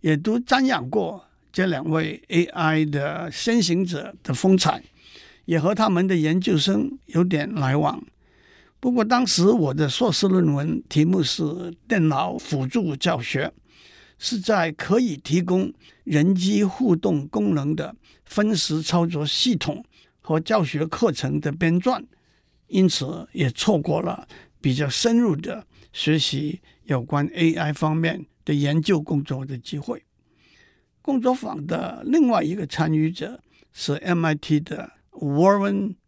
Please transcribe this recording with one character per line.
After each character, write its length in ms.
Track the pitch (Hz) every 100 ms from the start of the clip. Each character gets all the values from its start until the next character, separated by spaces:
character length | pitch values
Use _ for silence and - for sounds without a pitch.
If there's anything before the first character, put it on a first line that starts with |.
也 160 | - 151
都 240 | 175 226
瞻 240 | 247 262
仰 240 | 262 208 127
过 380 | 214 175 180 - _ _
这 140 | - 185
两 180 | 151
位 380 | 160 160 156 156 _
A 160 | 170 175
I 380 | - 160 156 156
的 440 | 143 143 156 170
先 320 | - - 233
行 220 | 175 175
者 320 | 185 165 - -
的 100 | -
风 240 | 127 190 190
采， 260 | 160 - - _ - - - -
也 160 | - 165
和 140 | 156
他 160 | 208 220
们 180 | 175 185
的 80 | 185
研 240 | 156 170
究 160 | 185 170
生 420 | 170 202 262 269
有 180 | - 165
点 320 | 180 160 147
来 220 | 170 131 139
往。 260 | 147 285 - _ _ _ _ _ _ _
不 100 | 254
过 140 | 247
当 220 | 220 247 247
时 180 | -
我 300 | 180 233 151
的 160 | 135 147
硕 200 | - 240
士 160 | 165 196
论 280 | 185 165
文 280 | 143 151 - -
题 160 | 143
目 180 | 156 190
是 540 | 151 - 156 170 175 170 _
“电 220 | 226 160
脑 300 | 139 175 -
辅 280 | - 147 131
助 300 | 233 180 139
教 240 | - 120
学”， 320 | 120 104 - - _ _ - - - _
是 220 | - 233
在 320 | 180 208 165
可 260 | 160 - 208
以 200 | 254 143
提 240 | - 160
供 280 | 180 185 196 - - _
人 300 | - 151 160
机 300 | 190 180 208
互 320 | 202 - 254 170
动 320 | 196 160 143
功 260 | 214 208
能 220 | 160 139 151
的 180 | - - _ _
分 320 | _ - 208 202
时 240 | - 156
操 260 | 156 175 170
作 200 | 170 147
系 280 | - 254
统 300 | 208 - 147 - _ _ _
和 180 | - 160
教 240 | 160 220
学 220 | 156 151 156
课 260 | - 226
程 260 | 147 135 147
的 140 | 151
编 260 | 156 170 175
撰， 240 | 214 254 - _ _ _ _ _ _
因 200 | 190 185
此 400 | - 135 165 -
也 160 | - 139
错 280 | - - 190
过 220 | 151 156
了 260 | 170 - - - - _
比 120 | 143
较 140 | 131 147
深 300 | - 233 233
入 180 | 233 143
的 300 | - 220 - _ -
学 260 | - - 156
习 440 | 139 139 151 180 _ _
有 180 | - 131
关 240 | 120 143 143
A 180 | - 165
I 220 | 160 151
方 200 | 147 156
面 300 | 160 165 160 151 _ -
的 80 |
研 260 | 147 143 156
究 220 | 156 180
工 200 | 151 151
作 220 | 143 131
的 140 | 135 131
机 200 | - 147
会。 260 | 143 247 _ _ _ _ _ _ _ _ _ _
工 180 | - 269
作 140 | 247
坊 320 | 254 214 - 147
的 360 | 165 180 - -
另 220 | 302 269
外 140 | 214
一 120 | 156
个 120 | 190 156
参 280 | - 156
与 160 | 156 156
者 320 | 180 170 254 _ _ _
是 180 | - - 143
M 280 | 185 175
I 100 | 165
T 240 | 151 - 151
的 340 | 156 147 - _ _
Warren 880 | - 147 139 185 202 196 202 202 180